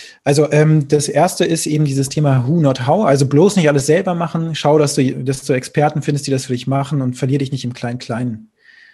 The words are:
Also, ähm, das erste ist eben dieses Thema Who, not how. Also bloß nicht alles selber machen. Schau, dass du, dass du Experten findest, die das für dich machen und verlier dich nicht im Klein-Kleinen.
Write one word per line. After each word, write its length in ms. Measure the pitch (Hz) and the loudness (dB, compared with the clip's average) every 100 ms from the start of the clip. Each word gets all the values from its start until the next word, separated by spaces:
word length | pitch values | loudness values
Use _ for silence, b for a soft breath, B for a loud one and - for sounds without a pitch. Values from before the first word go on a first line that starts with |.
| B B | B B
Also, 260 | 139 143 147 | 0 2 4
ähm, 360 | 147 156 156 135 | 4 4 4 2
das 200 | 151 143 | 0 2
erste 360 | 147 180 - | 0 0 0
ist 220 | 170 165 156 | 0 0 -2
eben 180 | 151 | 0
dieses 240 | 147 135 135 | 0 0 -2
Thema 380 | 156 147 131 123 | 0 2 2 2
Who, 120 | 170 | 2
not 260 | 143 131 123 | 2 0 0
how. 180 | 185 | 2
Also 220 | 170 135 131 | 2 2 4
bloß 300 | 143 190 202 | 4 4 4
nicht 120 | 151 | 2
alles 180 | 143 135 | 2 2
selber 280 | 170 190 | 0 0
machen. 400 | 170 165 165 165 | -4 -4 -4 -6
Schau, 240 | 151 147 156 | -2 2 2
dass 160 | 143 | 2
du, 280 | - 131 139 | 0 -2 -2
dass 200 | 135 135 | -6 -6
du 80 | - | -4
Experten 500 | 127 - 156 147 151 | -4 -2 -2 0 -2
findest, 240 | 139 143 139 | -4 -4 -2
die 40 | |
das 160 | 131 - | -4 -4
für 60 | |
dich 120 | 123 131 | -6 -2
machen 360 | 135 135 147 | -4 -2 -4
und 120 | 127 | -4
verlier 240 | 123 135 143 | -4 -2 -2
dich 140 | 135 | -2
nicht 120 | 139 | -6
im 80 | 123 | -8
Klein-Kleinen. 760 | - 120 123 - 117 123 110 - b b b b | -8 -8 -8 -8 -6 -6 -8 -14 b b b b